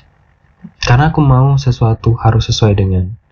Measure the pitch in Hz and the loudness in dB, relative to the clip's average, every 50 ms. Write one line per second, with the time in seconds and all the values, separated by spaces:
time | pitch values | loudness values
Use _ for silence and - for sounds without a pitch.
0 | _ _ _ _ _ _ _ _ _ _ _ _ - - _ - - - 120 127 | _ _ _ _ _ _ _ _ _ _ _ _ -20 -20 _ -8 -2 0 2 2
1 | 147 160 165 - 151 139 131 127 131 139 139 139 135 127 120 - 120 110 113 - | 2 0 0 0 2 2 2 2 2 2 0 0 0 -2 -2 0 0 0 0 0
2 | - 117 113 - - 117 117 113 - - 113 - - 107 101 98 98 95 95 92 | 0 -2 -2 0 0 0 0 0 0 -2 -2 0 0 0 2 0 0 -2 -2 -2
3 | 92 92 113 - _ _ | -4 -4 -8 -14 _ _